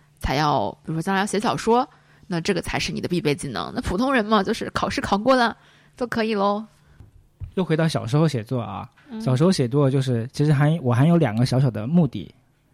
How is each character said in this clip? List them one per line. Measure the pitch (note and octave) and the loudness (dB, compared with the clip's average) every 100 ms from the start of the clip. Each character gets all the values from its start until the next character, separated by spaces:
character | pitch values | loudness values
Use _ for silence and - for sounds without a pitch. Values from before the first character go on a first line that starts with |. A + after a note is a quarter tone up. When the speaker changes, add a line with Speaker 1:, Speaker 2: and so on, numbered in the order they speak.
| _ - | _ -8
Speaker 1:
才 | - D#3+ | -2 0
要， | D3+ C#3 G2+ - - | 2 0 -2 -6 -8
比 | |
如 | |
说 | D#3+ | -6
将 | E3 | -2
来 | F#3+ | -2
要 | G#3 | -2
写 | F#3+ | -2
小 | A3+ D3 | -2 -2
说， | - A#3+ C#4 _ _ _ - | 2 2 0 _ _ _ -8
那 | F3 | -4
这 | E3 | -2
个 | F3 | -4
才 | - - | -4 -6
是 | F3 | -4
你 | - | -6
的 | A#2 | -4
必 | F3 | -2
备 | D3 C#3 | 0 -2
技 | C#3+ | -4
能。 | F#2+ C2+ - | -8 -8 -6
那 | |
普 | - F3+ | -4 -2
通 | C4 | 0
人 | C4 | 0
嘛， | G#3 G#3+ | 2 2
就 | G3 | 2
是 | A#3 - | -4 -6
考 | - - | -4 -4
试 | - | -4
考 | - G3 | -2 0
过 | A#3+ B3+ | 4 4
了 | A#3 - - _ _ - | 2 -2 -14 _ _ -10
就 | A#3+ | -6
可 | A#3 | -2
以 | A3 | -2
咯。 | G#3 G3+ G3+ A3 _ _ - - - _ - - - | 0 0 -2 -6 _ _ -20 -20 -20 _ -16 -8 -4
Speaker 2:
又 | |
回 | F3 D#3 | 0 0
到 | D#3+ | 0
小 | B2 A2 | 0 0
时 | D3 | 2
候 | D#3+ | 2
写 | B2 | 0
作 | G2+ B2+ | -4 -6
啊， | G2+ G2 G#2+ _ - | -6 -8 -12 _ -14
Speaker 1:
嗯。 | A3 | -6
Speaker 2:
小 | - B2+ | 0 2
时 | |
候 | F3 | 4
写 | F#3+ B2 | 2 0
作 | C#3 C#3 | 2 2
就 | C3+ | 2
是， | C3 A#2 A2+ | 0 -2 -2
其 | - D3 | 0 2
实 | |
还， | C#3+ D3 E3 | 4 2 2
我 | B2+ | 2
还 | A#2 D3+ | 4 4
有 | E3+ | 4
两 | C3+ A2 | 2 2
个 | B2 | 2
小 | B2+ | 2
小 | C#3 | 2
的 | G#2+ A2 | 0 0
目 | F3 D#3 | 2 2
的。 | G2+ - - _ _ _ | 0 -12 -18 _ _ _